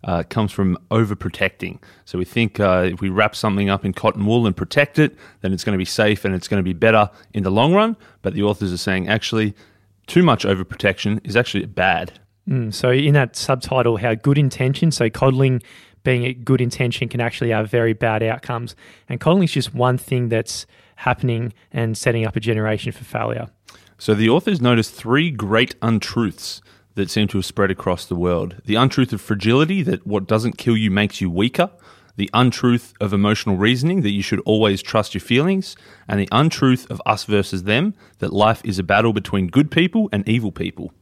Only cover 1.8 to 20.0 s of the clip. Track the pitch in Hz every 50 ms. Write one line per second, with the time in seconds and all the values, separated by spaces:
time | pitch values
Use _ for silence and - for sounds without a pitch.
1.8 | - - - _ _ - - 90 90 - - 120 117 104 _ - 104 95 92 92
2.8 | 90 92 90 90 98 95 92 101 107 107 - - - 110 98 101 101 98 98 95
3.8 | - 101 92 - - 110 - 110 101 104 113 120 117 107 90 - 92 - - 143
4.8 | 143 143 - - 151 143 - - - - _ _ - 95 95 - - 113 101 92
5.8 | 92 - - - 110 107 107 - - 101 95 90 - - 107 98 90 92 92 80
6.8 | 113 113 110 110 104 101 - - - _ _ 107 95 95 95 107 117 151 175 202
7.8 | 220 226 226 _ - - _ _ - 95 95 - 101 104 101 - 104 95 90 87
8.8 | - 104 95 92 90 90 107 110 - - - 110 107 104 104 _ - _ _ _
9.8 | _ _ _ _ _ - - 170 180 160 123 - - 101 98 92 92 - - -
10.8 | - 101 92 - - 104 104 110 _ - 98 117 120 - - 101 - - - -
11.8 | 90 95 87 78 87 - - - _ _ _ _ _ - 139 127 117 110 98 -
12.8 | - 123 123 135 143 151 143 147 135 113 - - - - 135 127 - - 131 131
13.8 | 120 117 113 104 107 120 110 110 - 139 143 147 147 131 - - 139 131 139 -
14.8 | - 165 143 - 120 113 - - 139 135 131 127 135 131 127 120 - - - -
15.8 | - _ _ _ _ 131 127 123 120 127 127 123 120 - 131 123 123 120 - -
16.8 | 127 120 113 - 123 113 - 120 120 117 - - 123 117 110 107 110 107 - 120
17.8 | 117 117 110 107 123 113 110 110 110 113 113 123 - - 123 117 120 117 - _
18.8 | - - - _ _ _ 131 123 - 156 170 202 185 160 - 139 127 - - 120
19.8 | 123 127 127 131